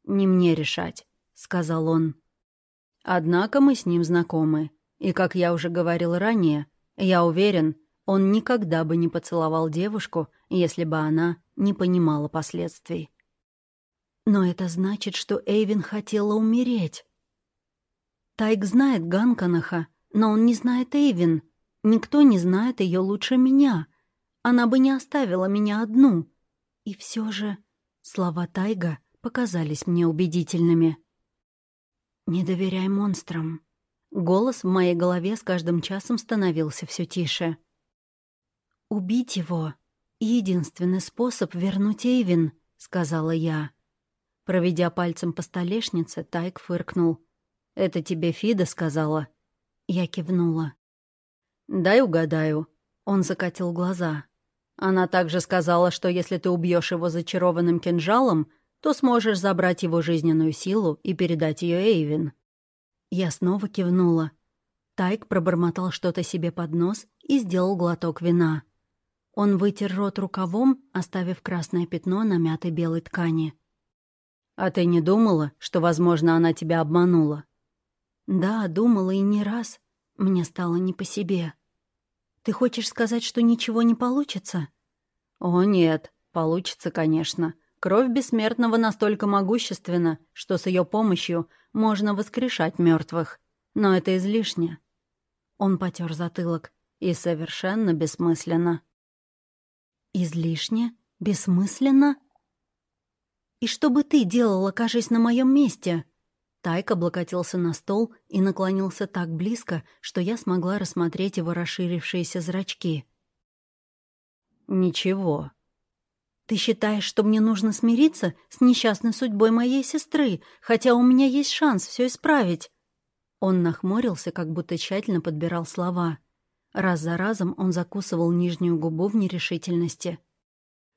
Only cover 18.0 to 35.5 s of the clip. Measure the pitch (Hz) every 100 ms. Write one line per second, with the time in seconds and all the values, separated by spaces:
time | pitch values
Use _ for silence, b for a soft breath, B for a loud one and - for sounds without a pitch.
18 | _ _ _ - 214 220 196 226 277 226
19 | 165 190 240 233 180 170 156 175 165 _
20 | _ 214 220 214 233 226 247 247 254 285
21 | 285 180 170 160 - _ _ _ 214 226
22 | - 294 285 196 175 190 240 240 190 185
23 | 190 208 - 254 262 269 277 180 151 _
24 | _ _ _ _ 240 247 233 262 269 269
25 | - - 233 180 190 208 208 208 226 226
26 | 269 175 160 _ _ _ _ _ - 196
27 | - 226 220 196 208 196 _ _ _ _
28 | - - 180 165 170 - 196 214 175 147
29 | _ _ 233 254 240 175 151 151 - 175
30 | 170 156 185 175 160 175 170 165 165 160
31 | _ _ _ _ _ _ _ _ _ _
32 | _ _ - 175 175 180 190 185 190 196
33 | 202 180 - 165 160 160 _ _ _ _
34 | _ - 170 190 247 247 185 185 180 170
35 | 180 180 180 220 -